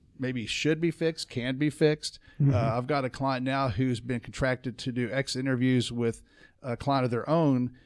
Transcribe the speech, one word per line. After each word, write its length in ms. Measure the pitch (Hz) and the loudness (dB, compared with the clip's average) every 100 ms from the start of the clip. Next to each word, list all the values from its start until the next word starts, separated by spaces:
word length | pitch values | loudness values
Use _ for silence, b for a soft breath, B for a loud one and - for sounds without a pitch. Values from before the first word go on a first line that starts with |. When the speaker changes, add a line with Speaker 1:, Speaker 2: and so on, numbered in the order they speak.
| _ - | _ -6
Speaker 1:
maybe 260 | 127 127 104 | -4 -4 -4
should 340 | - 147 160 | -2 0 2
be 100 | 170 | 0
fixed, 380 | - 165 160 - | 0 -2 -2 -8
can 280 | 123 123 131 | -4 -4 0
be 100 | 147 | -2
fixed. 500 | - 151 151 - - b b | 2 2 2 -6 -12 b b
Speaker 2:
Mm-hmm. 140 | 139 | 4
Speaker 1:
Uh, 220 | 127 110 117 | 4 2 0
I've 80 | 127 | 0
got 180 | 143 | -2
a 60 | 131 | -2
client 340 | - 135 127 | -2 -2 -2
now 240 | 131 135 135 | 0 0 0
who's 320 | 104 131 120 | 0 0 -2
been 200 | 123 120 | -4 -6
contracted 580 | - - 135 127 131 113 | -6 -2 0 0 -4 -6
to 140 | 131 | -6
do 180 | 120 117 | -4 -2
exit 280 | 131 135 127 | -2 -2 -2
interviews 500 | 135 123 131 127 117 | 0 2 4 4 2
with 300 | 120 117 - b b b _ | 0 -2 -2 b b b _
a 140 | 131 117 | -8 -4
client 280 | 143 139 | 0 0
of 60 | 127 | 2
their 180 | 117 139 | 0 2
own 440 | 165 151 127 123 b | 4 4 4 0 b